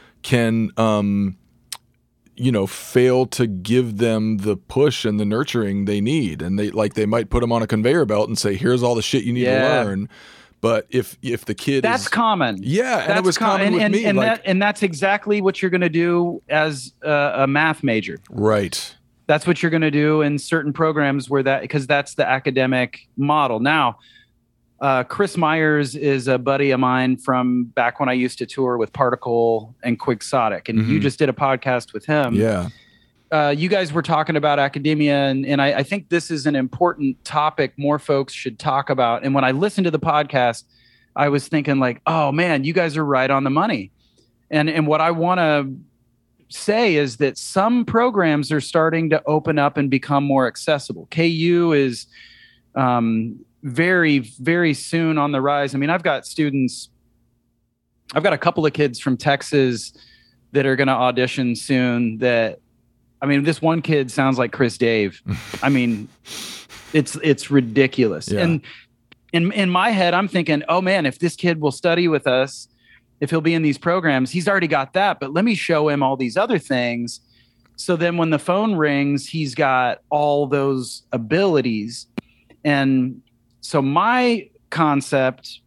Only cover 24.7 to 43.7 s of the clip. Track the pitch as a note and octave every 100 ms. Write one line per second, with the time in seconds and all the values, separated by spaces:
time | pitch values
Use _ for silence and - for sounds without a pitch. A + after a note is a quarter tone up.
24.7 | - C#3 C3 B2 - G3 F3 D#3 D#3+ D#3
25.7 | D3+ C#3 C#3+ D3 C3+ B2 B2+ B2 C#3 C#3+
26.7 | C3 B2+ B2+ B2+ B2+ - B2+ B2+ B2 A#2+
27.7 | - A#2+ - C3+ B2+ B2 - A#2+ - B2+
28.7 | B2 A2 - B2+ A#2+ B2 A#2 A#2 A2+ A2
29.7 | - B2 A#2 - A2 - C3+ A2+ G2 -
30.7 | A2 A2 D3+ C#3 - D3 - C#3 C3 C3
31.7 | B2 - - - D3+ B2+ G#2 A2 G2+ F2
32.7 | - _ _ _ _ - D#3 D3 D3 F3+
33.7 | G3 F3 D#3 D3+ D#3 D#3 F#3 D3+ C#3+ C#3
34.7 | C#3+ D3 D3+ D3 C#3+ C#3 C3+ C#3 C#3+ C#3
35.7 | A2 C#3 G3+ - E3+ - D#3 C#3+ C#3+ C3
36.7 | - F3 D#3+ C#3 B2+ - D3+ D3+ - C3+
37.7 | - C#3+ D3 - C#3 C3+ - C3 A2 D3+
38.7 | C3+ C#3 C3 A#2+ A#2 C3+ C#3 C3 C3 G#3
39.7 | G3 F3+ D3+ D#3+ D3+ D3 C#3 B2 A#2 -
40.7 | _ _ _ _ - D3 C#3+ - D#3 C#3+
41.7 | C3+ B2+ A#2 - E3 C#3+ D3 F3 D3 C#3
42.7 | E3+ E3 D3+ D3 C3+ C3 C3+ C#3 C#3+ G#3+